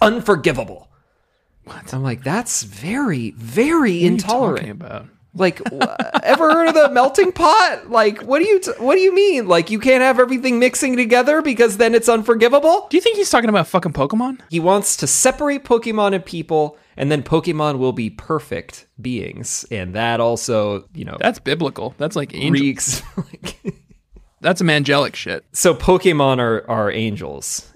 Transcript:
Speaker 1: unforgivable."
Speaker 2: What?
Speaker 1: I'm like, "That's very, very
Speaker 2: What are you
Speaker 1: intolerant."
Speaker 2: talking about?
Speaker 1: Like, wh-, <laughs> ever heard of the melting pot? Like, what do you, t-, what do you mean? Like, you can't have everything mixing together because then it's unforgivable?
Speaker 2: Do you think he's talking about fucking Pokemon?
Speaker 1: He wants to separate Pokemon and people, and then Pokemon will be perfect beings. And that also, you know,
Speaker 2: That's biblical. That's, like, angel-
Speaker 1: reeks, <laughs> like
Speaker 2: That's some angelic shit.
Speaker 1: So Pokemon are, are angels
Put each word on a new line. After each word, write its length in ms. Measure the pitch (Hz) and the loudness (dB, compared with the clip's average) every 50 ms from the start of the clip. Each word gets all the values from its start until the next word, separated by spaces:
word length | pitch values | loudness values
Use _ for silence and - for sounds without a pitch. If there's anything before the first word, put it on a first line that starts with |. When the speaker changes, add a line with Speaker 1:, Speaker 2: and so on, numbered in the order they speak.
Speaker 1:
unforgivable." 880 | 220 214 226 240 - - 202 156 120 165 143 123 113 101 95 82 - _ _ _ _ _ _ _ _ _ _ _ _ _ _ _ _ | 0 0 0 0 0 0 0 0 0 -2 -2 -2 -6 -10 -12 -18 -20 _ _ _ _ _ _ _ _ _ _ _ _ _ _ _ _
Speaker 2:
What? 300 | - - - - - - | -20 -20 -20 -14 -10 -6
Speaker 1:
I'm 80 | 131 | -4
like, 220 | 135 131 117 120 131 | -4 -4 -4 -6 -4
"That's 400 | 135 165 226 247 - - - - | -4 -4 -4 -4 -6 -6 -8 -8
very, 680 | 101 98 101 123 170 226 277 285 233 160 127 117 107 | -10 -14 -12 -10 -8 -4 -4 -2 -2 -2 -4 -6 -8
very 420 | - 113 113 113 120 190 247 302 | -10 -14 -14 -4 0 0 2 2
Speaker 2:
What 100 | 330 330 | 2 2
are 40 | 277 | 2
you 200 | 220 180 175 170 180 | 2 2 2 2 2
Speaker 1:
intolerant." 480 | - 226 185 196 233 254 262 190 - - | 2 2 0 0 0 0 0 0 -2 -2
Speaker 2:
talking 120 | - 107 | -6 -8
about? 340 | 104 - - - 113 107 113 - _ _ _ _ | -12 -12 -14 -14 -14 -14 -16 -18 _ _ _ _
Speaker 1:
Like, 280 | - 175 190 180 - - - - | -2 0 0 0 0 -2 -6 -8
wh-, 220 | - 143 - - - - - | -4 -4 -4 -4 -4 -6 -6
<laughs> 180 | - - - - | -4 -4 -2 2
ever 280 | - 262 320 330 311 | 2 2 4 4 4
heard 160 | 311 330 330 320 | 4 4 2 4
of 60 | 311 | 4
the 160 | 311 302 277 | 4 4 6
melting 400 | 247 247 254 277 269 - 381 370 | 6 4 4 4 4 2 2 2
pot? 580 | - - 339 302 320 440 415 330 233 - - 190 | 2 2 4 4 6 6 4 2 0 -4 -6 -2
Like, 320 | 233 226 214 208 214 - | 2 2 2 2 0 -2
what 180 | - 220 269 311 | -2 0 0 2
do 80 | 339 440 | 4 4
you, 100 | 415 370 | 2 2
t-, 140 | 370 - - - | 2 -2 -6 -2
what 180 | 226 262 320 | 0 2 4
do 40 | 381 | 4
you 140 | 381 392 359 | 4 4 4
mean? 320 | 381 403 403 339 262 220 | 4 4 4 2 2 2
Like, 240 | 180 175 170 165 - | 2 2 2 2 0
you 80 | 220 214 | -4 0
can't 240 | 196 262 262 254 | 2 4 4 4
have 160 | 254 262 254 240 | 4 4 4 4
everything 400 | 254 247 262 247 247 262 240 233 | 2 2 0 -2 0 0 2 2
mixing 380 | 254 254 247 - 302 262 254 | 2 2 2 0 -2 -2 0
together 440 | 240 247 220 240 247 254 277 302 320 | 0 2 2 2 4 4 4 2 2
because 360 | 311 302 233 208 240 226 196 | 2 0 2 2 2 2 2
then 180 | 202 233 226 233 | 2 2 2 2
it's 140 | 233 226 - | 2 4 2
unforgivable? 800 | 233 226 214 240 233 226 226 240 269 285 294 320 339 415 381 - | 2 2 2 0 2 4 4 4 4 4 4 4 4 2 2 0
Speaker 2:
Do 60 | - | 0
you 40 | 359 | 2
think 160 | - 466 453 | 2 2 0
he's 140 | 403 392 - | 0 0 2
talking 180 | - 254 233 226 | 2 2 2 2
about 200 | 208 190 156 - | 2 0 0 0
fucking 240 | - 185 170 175 | -2 -2 -2 -2
Pokemon? 480 | 139 151 135 143 220 220 247 262 262 - - _ | -2 -2 -2 -2 -2 -2 -2 -4 -6 -10 -10 _
Speaker 1:
He 80 | 160 170 | -4 -2
wants 380 | 160 180 196 208 202 - - | 0 2 2 2 0 -2 -4
to 100 | - - | -4 -4
separate 560 | 139 - - - 262 262 - 294 285 285 277 | -2 0 0 2 0 0 0 -2 -4 -4 -4
Pokemon 540 | 277 - 240 226 233 233 220 214 208 202 196 | -2 0 0 0 0 -2 -2 0 0 0 0
and 100 | 185 185 | -2 -4
people, 500 | - - 170 156 - 165 156 151 147 151 _ _ _ _ | -8 -12 -12 -6 -2 -2 -2 -2 -2 -6 _ _ _ _
and 160 | - 135 143 | -4 -2 -2
then 100 | 151 147 | -2 -2
Pokemon 560 | 123 - 160 160 165 175 160 156 151 151 143 127 | -2 0 -2 0 0 -2 -2 -2 -2 -2 -2 -2
will 140 | 131 131 | -2 -2
be 180 | - 123 113 107 | -2 -2 -6 -8
perfect 800 | - - - - 160 147 - - - 85 - - - - - _ _ - | -8 -10 -8 -6 -6 -6 -6 -8 -10 -10 -10 -12 -18 -20 -20 _ _ -14
beings. 640 | 117 123 127 110 90 90 - - 110 - - - - - | -10 -8 -8 -8 -8 -10 -12 -12 -10 -10 -10 -10 -10 -10
And 240 | 120 101 92 90 90 | -10 -8 -8 -8 -6
that 240 | 107 117 117 117 113 | -4 -2 -2 -2 0
also, 720 | 117 117 117 110 - - 117 107 104 104 104 95 - _ - | 0 0 -2 -2 -4 -4 -2 -2 -2 -2 -4 -8 -10 _ -16
you 100 | - - | -16 -14
know, 120 | - - - | -12 -6 -4
Speaker 2:
That's 180 | - 226 240 - | -2 -2 -2 -4
biblical. 560 | - - 143 165 170 135 - - 104 120 - | -4 -6 -4 -4 -4 -6 -6 -8 -12 -12 -8
That's, 200 | - 143 160 - | -8 -6 -6 -4
like, 180 | 165 143 - - | -6 -6 -6 -8
angel- 160 | 80 135 151 | -6 -2 0
Speaker 1:
reeks, 500 | 170 139 139 139 127 - - - 123 - - - | 0 0 0 -2 -2 -4 -6 -6 -6 -6 -10 -10
<laughs> 60 | - | -10
like 400 | 190 156 - - - - - - _ - 214 - _ _ _ _ _ _ _ - - _ _ _ _ | -12 -12 -12 -14 -18 -16 -16 -16 _ -14 -14 -14 _ _ _ _ _ _ _ -20 -20 _ _ _ _
Speaker 2:
That's 180 | - 165 185 - | -2 -2 -2 0
some 100 | 190 165 | 0 0
angelic 440 | 151 147 143 135 143 143 139 110 - | 2 0 0 2 2 0 0 -2 -4
shit. 300 | - - 92 90 73 - _ | -8 -8 -8 -8 -8 -10 _
Speaker 1:
So 240 | - - - 180 160 | -4 0 2 2 2
Pokemon 640 | - - - 185 180 - 185 165 147 139 135 131 127 | 2 2 2 2 4 4 2 2 2 2 2 2 2
are, 280 | 120 117 113 110 - - | 0 0 -2 -2 -4 -4
are 220 | 113 113 104 104 | -4 -2 -2 -2
angels 840 | - 110 110 113 101 - 90 67 71 69 - - - - - - _ | -2 -4 -4 -4 -6 -8 -10 -12 -12 -12 -12 -10 -10 -12 -12 -14 _